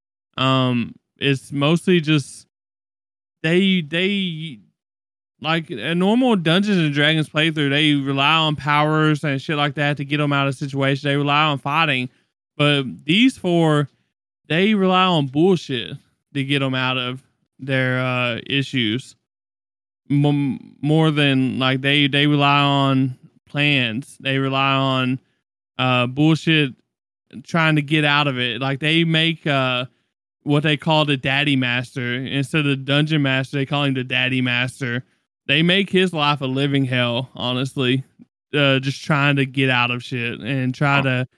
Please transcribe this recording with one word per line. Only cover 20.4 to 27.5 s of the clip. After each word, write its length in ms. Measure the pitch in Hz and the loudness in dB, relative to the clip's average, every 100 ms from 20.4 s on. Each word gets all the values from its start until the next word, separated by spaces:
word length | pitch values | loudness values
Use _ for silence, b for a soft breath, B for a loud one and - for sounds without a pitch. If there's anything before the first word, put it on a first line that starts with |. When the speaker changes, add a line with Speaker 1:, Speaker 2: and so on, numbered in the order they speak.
| 139 101 - - | -2 -6 -10 -6
Speaker 1:
more 300 | 147 156 156 | 0 2 2
than, 460 | 147 143 131 131 110 | 2 2 2 0 0
like, 220 | 131 131 | 0 0
they, 260 | 139 147 143 | 0 2 2
they 180 | 143 147 | 2 2
rely 340 | 147 143 143 | 2 2 2
on 560 | 143 139 139 135 131 131 - _ _ | 2 2 2 2 0 -4 -20 _ _
plans. 720 | 143 147 143 120 110 - - | -2 0 2 0 -4 -10 -10
They 200 | 135 135 | -4 -2
rely 340 | 135 135 135 | 0 0 0
on, 480 | 135 135 131 127 135 _ _ _ _ _ - | 2 0 0 -2 -4 _ _ _ _ _ -4
uh, 300 | 127 123 120 | 0 0 0
bullshit 640 | 131 156 160 - 156 143 - _ _ _ _ _ - | 2 2 2 2 0 0 -4 _ _ _ _ _ -20
trying 320 | - | -6